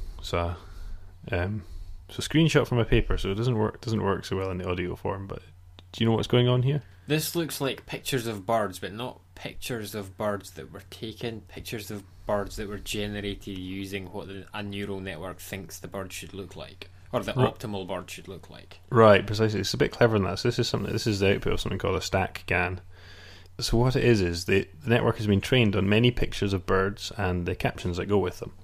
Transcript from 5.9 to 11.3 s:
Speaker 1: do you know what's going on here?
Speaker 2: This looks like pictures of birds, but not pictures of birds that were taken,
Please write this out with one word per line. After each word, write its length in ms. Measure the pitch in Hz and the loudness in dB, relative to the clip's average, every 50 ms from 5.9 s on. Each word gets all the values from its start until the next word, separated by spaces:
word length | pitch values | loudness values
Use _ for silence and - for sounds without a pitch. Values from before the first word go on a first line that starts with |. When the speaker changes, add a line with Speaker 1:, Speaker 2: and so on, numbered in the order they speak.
Speaker 1:
do 120 | - - 113 | -4 0 2
you 60 | 113 | 4
know 60 | 113 | 4
what's 120 | 107 104 - | 2 2 4
going 200 | - 127 123 123 | 4 4 4 6
on 140 | 123 123 | 4 4
here? 220 | 123 135 143 147 - - - - - - | 2 2 0 0 -4 -8 -18 -14 -6 -2
Speaker 2:
This 280 | 147 156 156 - - | -2 -2 -2 -2 -2
looks 260 | 170 170 147 - - | -2 -4 -4 -4 -4
like 240 | 143 135 113 - - | -4 -4 -4 -6 -8
pictures 400 | - - 131 - - - 131 113 | -10 -12 -10 -6 -2 -2 -2 -2
of 220 | 117 110 101 92 101 | -2 -6 -6 -2 0
birds, 320 | 117 113 104 98 92 - | 2 2 2 0 -4 -6
but 120 | - 92 92 | -10 -10 -8
not 260 | 110 120 127 - - - - - | -8 -8 -8 -10 -12 -18 -20 -18
pictures 580 | - - - - - - - 131 113 107 101 - | -12 -12 -12 -10 -10 -8 -6 -6 -6 -6 -6 -8
of 240 | 107 98 95 92 - | -8 -10 -10 -8 -4
birds 340 | 110 107 104 98 92 - | -2 -2 -2 -4 -6 -10
that 200 | - - 69 - | -14 -14 -14 -14
were 100 | 82 95 - - | -14 -18 -18 -18
taken, 520 | - - - 110 104 - - 120 | -16 -12 -10 -10 -10 -8 -8 -8